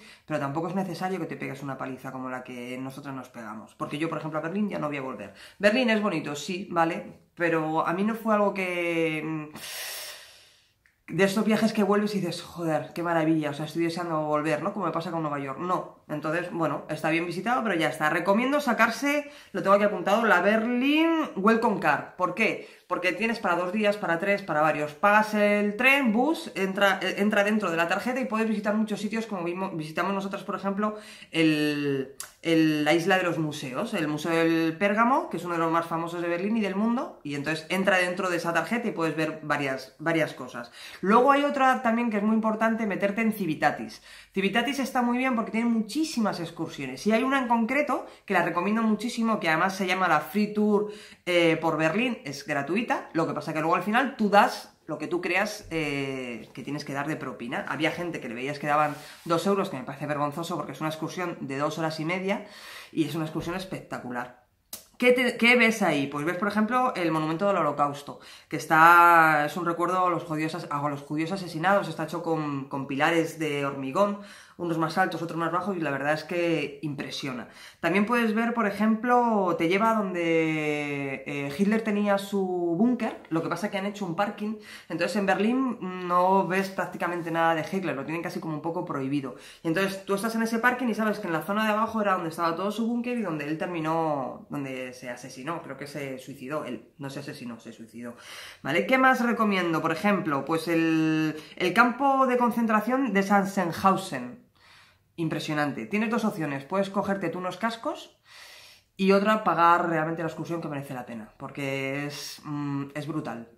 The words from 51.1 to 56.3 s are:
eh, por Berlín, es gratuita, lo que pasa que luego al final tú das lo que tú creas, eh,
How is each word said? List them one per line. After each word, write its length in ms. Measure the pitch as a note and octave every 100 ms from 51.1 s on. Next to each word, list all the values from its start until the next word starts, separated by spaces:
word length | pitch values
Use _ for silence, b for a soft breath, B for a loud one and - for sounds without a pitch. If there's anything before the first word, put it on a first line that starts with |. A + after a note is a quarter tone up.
| B -
eh, 320 | F3 E3+ D#3+
por 160 | E3 D#3
Berlín, 420 | D#3+ F#3 B3+ A3
es 220 | - C3+ -
gratuita, 320 | D3 C#3 F#3+ A#3+ C#4 -
lo 140 | D4 D3+
que 80 |
pasa 180 | - -
que 60 | D#3
luego 160 | D#3
al 80 | F#3
final 320 | G#3 A3+ C#4 -
tú 140 | G#3
das 420 | G3+ B3+ - - _ -
lo 120 | D3+
que 100 | D#3
tú 120 | E3+
creas, 460 | F3 F3+ E3 - -
eh, 800 | D#3+ D3 C#3 C#3 C3+ B2+